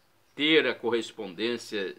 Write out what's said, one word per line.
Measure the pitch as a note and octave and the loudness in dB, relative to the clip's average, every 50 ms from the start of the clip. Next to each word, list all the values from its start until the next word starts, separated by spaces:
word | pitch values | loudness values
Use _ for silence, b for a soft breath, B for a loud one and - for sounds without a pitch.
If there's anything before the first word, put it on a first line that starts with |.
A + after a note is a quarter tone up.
| _ _ _ _ _ _ - | _ _ _ _ _ _ -6
ter | - C#3+ D#3 D#3+ D3+ B2+ | -2 2 4 6 6 6
a | B2+ A2 | 4 0
correspondência | - - A#2 A#2 A#2 A2 - - - G#2+ F#2+ F2 F2 G#2+ A#2+ A#2+ A#2 - - A2 G#2 F#2+ E2+ C#2+ | 0 0 0 0 0 -2 -2 -10 -10 -10 -10 -6 -4 -2 -2 -2 -4 -6 -8 -6 -4 -4 -4 -8